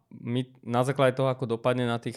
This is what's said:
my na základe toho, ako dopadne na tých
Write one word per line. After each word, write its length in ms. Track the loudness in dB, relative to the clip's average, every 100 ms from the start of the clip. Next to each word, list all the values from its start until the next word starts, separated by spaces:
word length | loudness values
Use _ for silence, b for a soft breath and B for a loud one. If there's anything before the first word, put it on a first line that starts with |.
| _
my 300 | -12 -4 -4 -4 -10
na 180 | -2 0
základe 320 | 2 4 4
toho, 160 | 4 0
ako 160 | -2 -2
dopadne 380 | -2 0 0
na 160 | 0 -2
tých 160 | -6